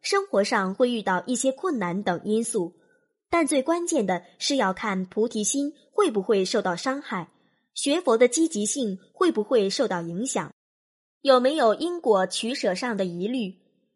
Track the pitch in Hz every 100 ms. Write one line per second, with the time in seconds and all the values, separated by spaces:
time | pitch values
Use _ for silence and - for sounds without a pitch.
0 | - 392 392 202 208 220 190 196 247 233
1 | 196 180 220 247 262 269 370 262 175 185
2 | 202 170 196 220 233 214 170 - _ _
3 | _ _ - 339 311 285 262 339 339 302
4 | 196 175 - - - 277 196 185 226 185
5 | 185 - 226 220 202 277 285 - _ -
6 | 381 214 190 208 185 220 196 170 262 277
7 | - 196 165 _ _ _ _ - 262 320
8 | 320 226 247 277 320 208 208 285 220 190
9 | _ - 359 - 208 247 196 - 233 180
10 | 170 170 262 208 160 - _ _ _ _
11 | _ _ 277 254 254 311 233 208 330 349
12 | 262 196 185 - 226 285 220 185 254 202
13 | 185 170 196 262 196 - _ _ _